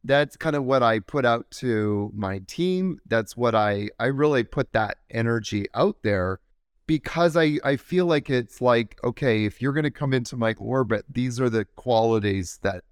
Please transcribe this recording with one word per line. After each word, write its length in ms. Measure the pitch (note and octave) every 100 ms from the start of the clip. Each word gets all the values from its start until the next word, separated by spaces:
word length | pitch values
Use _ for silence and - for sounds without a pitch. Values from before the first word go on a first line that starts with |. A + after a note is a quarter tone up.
That's 320 | - C#3 D3
kind 200 | - D#3+
of 80 | D3
what 180 | B2+ C3+
I 180 | A#2+ A2
put 260 | - C#3+
out 240 | A#2+ A#2 -
to 600 | - B2+ G#2+ G#2+ G#2 G#2
my 240 | G#2 G2 F#2+ F#2+
team. 520 | - F3+ F#3 F#3 D#3+ -
That's 300 | A2+ G#2+ -
what 160 | A#2+
I, 340 | A2 G#2 G2+ G#2 -
I 80 | A#2
really 360 | C3+ D3+ C3+
put 300 | A2+ - C3
that 240 | A2+ G#2 - _
energy 560 | A#2 A#2 A#2 G#2 G#2 G2+
out 220 | A2+ F#3+ -
there, 360 | A2 G2 F2+ F#2+ _ _ _ _ -
because 500 | D#3 - E3 E3+ D#3+
I, 220 | D#3 D3
I 140 | C#3 C#3+
feel 280 | - F3+
like 240 | F3 D3 -
it's 320 | B2+ A#2 -
like, 380 | B2 A#2 A2+ -
okay, 420 | A#2+ - C3+ A2
if 160 | G#2+ -
you're 120 | C3
gonna 180 | C#3+ D3+
come 220 | - C#3+
into 220 | C3 A#2
my 200 | B2+ A2+ G#2+
orbit, 480 | G#2+ C3 A#2+ G#2+ -
these 300 | A#2+ B2+ A#2+
are 100 | B2+
the 160 | A2 G2
qualities 840 | - B2+ A2+ A2+ A2+ G#2 G2 E2+ -
that 200 | G2 F#2 _